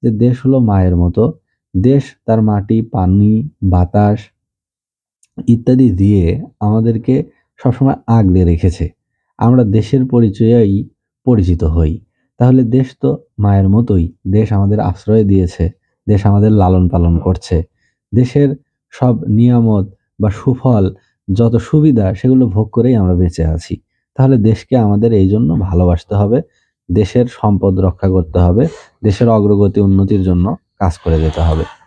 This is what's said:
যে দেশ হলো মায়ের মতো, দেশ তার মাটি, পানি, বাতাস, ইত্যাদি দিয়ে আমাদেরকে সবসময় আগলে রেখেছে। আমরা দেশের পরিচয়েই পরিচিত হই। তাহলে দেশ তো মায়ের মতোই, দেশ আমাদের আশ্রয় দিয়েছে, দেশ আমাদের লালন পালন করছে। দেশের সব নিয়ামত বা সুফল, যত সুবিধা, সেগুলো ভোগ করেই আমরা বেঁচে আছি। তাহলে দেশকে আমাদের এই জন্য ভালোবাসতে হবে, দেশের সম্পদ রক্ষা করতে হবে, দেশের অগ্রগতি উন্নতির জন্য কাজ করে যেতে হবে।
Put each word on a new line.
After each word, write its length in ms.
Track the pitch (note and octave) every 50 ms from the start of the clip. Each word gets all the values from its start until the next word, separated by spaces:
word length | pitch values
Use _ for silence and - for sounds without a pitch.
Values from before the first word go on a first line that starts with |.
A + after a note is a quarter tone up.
| -
যে 80 | A#2+
দেশ 360 | A2+ G#2 A#2+ B2 B2+ B2 -
হলো 120 | C3 C3+ C3
মায়ের 380 | B2 A2 G2+ G2 F#2 F2+ F2+
মতো, 360 | F2 F2 F2 F2 - A2 - - _ _ _ _ _ _ _ _
দেশ 280 | F#2+ F#2+ B2 C3+ C#3+ C#3 - - _ _
তার 180 | - A2 A2 A2
মাটি, 400 | G#2+ G#2 G#2 G2+ G#2 A2+ A2 A2+
পানি, 640 | A2+ - - F#2 F2+ F#2 G2+ G2+ G#2 A2 A2 C3 D3+ _ _ -
বাতাস, 580 | F#2+ F2+ F2+ F2+ F2 - G2+ G#2 G#2 G#2 G2+ - _ _ _ _ _ _ _ _ _ _ _ _ _ _ _ _ _ _ _ _ _ _ - -
ইত্যাদি 420 | - A#2+ A2+ A2+ - B2+ B2+ C3 A#2+
দিয়ে 340 | G2 F2 G2 G2+ G#2 G2 F2+ E2 F2 - F#3 - _ _
আমাদেরকে 540 | - G#2 G#2 A2+ A2+ A#2 A2+ A2 A2+ - B2+ C3+ - - _ _ _ _ _ _
সবসময় 360 | - C3 A#2+ - C3 C3+ C#3 - _
আগলে 340 | - A#2 A2+ A2 F#2+ F2+ F#2 F#2
রেখেছে। 420 | E2+ E2+ E2 - F#2+ E2 - F2 D#2+ _ _ _ _ _ _ _ _ _ -
আমরা 240 | - A#2 B2 B2+ B2
দেশের 380 | G#2 G2 A2+ G#2 - - C#3 C3
পরিচয়েই 720 | B2+ B2 A#2+ A#2 A2 G2 - A#2+ A2 A#2 A#2+ A2 G2+ G2 G2+ - - _ _ _ _ _ _ _
পরিচিত 360 | B2+ B2 A2 F2+ F2 F2+ D#2+ E2+
হই। 280 | D#2+ D#2 E2 D#2+ D#2 D#2+ - - _ _ _ _ _ _ _
তাহলে 220 | A#2+ B2 B2+ C3 B2+
দেশ 240 | A2 A#2 C3 C3 C3 - _
তো 100 | - C3+ - - _ _ _ -
মায়ের 300 | G#2 G2+ G2+ G2 F#2+ F#2+
মতোই, 360 | G2 A2 A#2 A#2+ G#2 F#2 E2 F2 - _ _
দেশ 200 | F#2 F#2 G#2+ A2 - A2
আমাদের 260 | G2 G2 G2 G#2 G#2
আশ্রয় 440 | G#2 G#2 G2 - - - G#2+ A2 G#2+
দিয়েছে, 400 | G2 G2 F#2+ F#2 F2 - - F2 F#2 - _ _ _ _ _ _
দেশ 140 | - G#2+ G2+ G2
আমাদের 260 | G#2+ G2+ G2+ G#2 G#2+ A2
লালন 320 | G#2+ F#2+ F2+ F#2 F#2 F2+ F2
পালন 260 | - E2+ F2 E2+ E2+ E2
করছে। 380 | - F2+ F#2 F#2+ - - - D#2+ E2+ - _ _ _ _ _ _ _ _ -
দেশের 360 | A2+ B2+ B2+ - C#3+ C#3+ C#3 C#3 C#3 _ _ _ _ _ _ -
সব 220 | - - B2+ A#2+ - D#3
নিয়ামত 600 | - G#2+ G#2+ A#2+ B2 B2 A#2+ A#2 A2+ G#2+ G2+ F#2+ G2+ G2 _ _ _ _ _
বা 120 | G2+ G#2
সুফল, 540 | G2 - - - B2 B2+ - C3 B2 G#2 G2 F#2 F#2 _ _ _ _ _ _ -
যত 260 | F#2+ G#2 A#2 A#2 A#2
সুবিধা, 500 | A2+ G#2+ - - D#3 D3+ D#3 C#3 A2+ G#2 F#2+ F#2+
সেগুলো 300 | F#2 - B2+ C3 C3 B2+
ভোগ 200 | A2+ F#2 G2+ A2 G#2+
করেই 240 | - - A#2 B2 C3
আমরা 200 | A2 G2 F2+ F2+
বেঁচে 300 | F2 F2+ F2 E2 - E2
আছি। 300 | D#2+ D#2 D#2+ - - - - _ _ _ _ _ _ _ -
তাহলে 180 | C3 C3 C#3
দেশকে 380 | A#2+ G2+ A2 A2 - - _ -
আমাদের 340 | B2+ A2+ G#2 G2+ G2+ G#2+ A#2 A#2
এই 160 | G#2 F#2+ F#2+
জন্য 220 | G2+ G#2+ A#2+ C#3+ E3 B2
ভালোবাসতে 540 | F#2+ F#2 F2+ F2 F2+ F2 F2 E2 - _ G#2
হবে, 240 | G2+ G#2 G2+ A2+ C#3 F3 _ _ _ _ _ _ _ _ _
দেশের 380 | F2 G2+ G#2 F#2+ - B2 B2 B2
সম্পদ 460 | - - - A2 G2+ F#2+ - G2 F#2+ F#2
রক্ষা 280 | F#2 F#2 E2+ - - F#2+
করতে 300 | F#2 F#2 E2+ E2 - F2+
হবে, 260 | F2 F2+ F2 G#2+ C3+ E3 - - - _ _ _ -
দেশের 260 | G#2+ G2 - B2 A#2
অগ্রগতি 500 | A2+ A2 G2+ G#2 G#2+ G2+ G#2 G2 G2 G2+
উন্নতির 420 | G2+ G2 G2 F#2+ G2 G2 G#2 G2+ F#2
জন্য 240 | F#2 F2+ F2+ F2 G2 D#3 - _ _ _ _
কাজ 160 | G2+ F2+ E2 -
করে 200 | - F2 E2 D#2+
যেতে 200 | D#2+ D#2 D2+ -
হবে। 240 | D#2+ E2 D#2 D#2+ D#2+ - - _ _